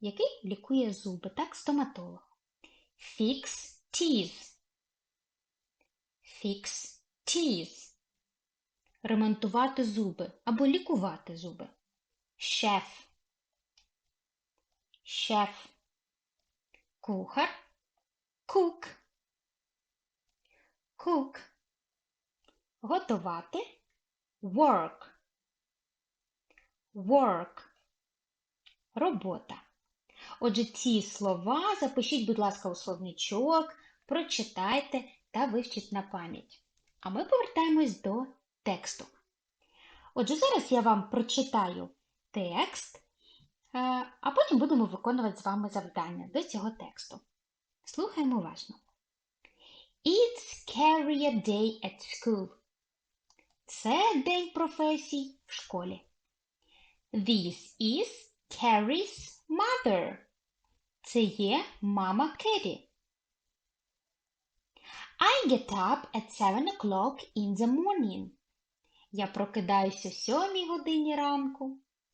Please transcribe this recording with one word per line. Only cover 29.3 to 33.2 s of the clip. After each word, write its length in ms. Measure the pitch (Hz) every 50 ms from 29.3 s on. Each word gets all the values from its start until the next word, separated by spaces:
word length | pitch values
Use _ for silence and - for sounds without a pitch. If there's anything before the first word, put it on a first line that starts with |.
| 175 - - - - - - _ _ _ _ _ _ _ _ _ _ - - - - -
Отже, 240 | - 240 190 226 226
ці 380 | 226 - - - 254 226 214
слова 760 | 196 - - - 208 196 185 175 175 214 262 311 370 427 403
запишіть, 500 | 381 294 262 - 254 226 - 302 262 220
будь 120 | 202 220 208
ласка, 320 | 208 196 180 - - 190
у 40 | 175
словничок, 1040 | - - 190 180 170 185 180 160 -